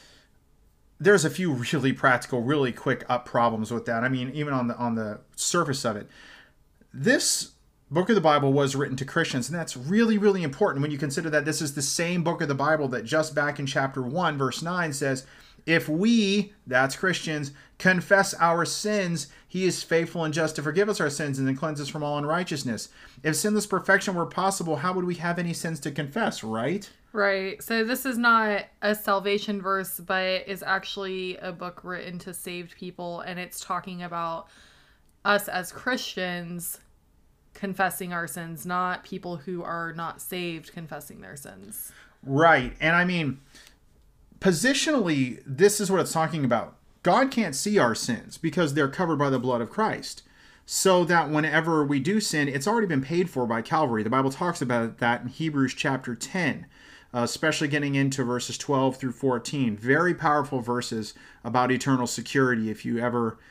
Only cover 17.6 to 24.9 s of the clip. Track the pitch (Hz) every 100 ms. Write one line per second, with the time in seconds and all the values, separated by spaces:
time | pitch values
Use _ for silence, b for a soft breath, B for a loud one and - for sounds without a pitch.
17.6 | B B 185 185 - 196 190 - 170 170
18.6 | 156 - 208 208 180 165 - B B 180
19.6 | 185 170 - 165 165 175 156 151 156 160
20.6 | 151 156 208 202 151 143 147 135 135 135
21.6 | 160 147 143 156 147 147 147 170 180 147
22.6 | 131 104 - B B B 156 151 208 208
23.6 | 208 185 180 196 202 175 165 - 190 196
24.6 | 170 147 180